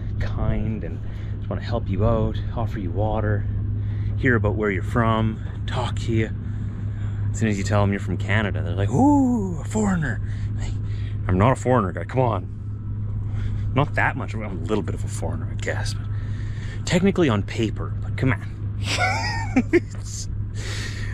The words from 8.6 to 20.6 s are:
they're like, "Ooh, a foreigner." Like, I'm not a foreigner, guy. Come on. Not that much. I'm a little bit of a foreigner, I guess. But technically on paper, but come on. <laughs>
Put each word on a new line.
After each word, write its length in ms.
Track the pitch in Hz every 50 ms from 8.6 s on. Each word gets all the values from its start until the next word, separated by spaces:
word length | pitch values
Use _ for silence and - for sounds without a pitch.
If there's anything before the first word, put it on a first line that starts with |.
they're 120 | 82 82 82
like, 160 | 98 101 101
"Ooh, 680 | - - 262 294 294 277 269 247 247 220 196 190 170 151
a 60 | -
foreigner." 560 | - - 214 214 196 185 170 147 127 104 101 - - - - - - -
Like, 140 | - - - - - - - - - - - - - -
I'm 100 | - 92
not 140 | 90 101 131
a 60 | 127
foreigner, 340 | - - 123 127 120 101 90
guy. 140 | 82 85 85
Come 160 | - 120 127
on. 260 | 131 117 107 92 87 - - - - - - - - - - - - - - - - - - - - - - - - - -
Not 200 | 127 143 - -
that 200 | 127 117 143 -
much. 180 | 135 107 98 101
I'm 100 | 110 107
a 100 | 104 95 101 101
little 180 | 101 107 104
bit 140 | - - -
of 80 | - -
a 60 | -
foreigner, 400 | - - - - - - 104 -
I 40 | -
guess. 380 | - - - 80 - - - -
But 120 | - - - - - - - - - - - - - - - - - -
technically 420 | - - 180 180 196 170 190 170
on 160 | 135 107 101 101
paper, 500 | - - - 113 101 - - - - - -
but 140 | - - -
come 160 | - - 135
on. 140 | - - - - - - - - - - - - - - 719 762 807 880 880 880 880 906 855 719 740 254 - - - 349 -
<laughs> 60 | - - - - - - - - - - - - - - -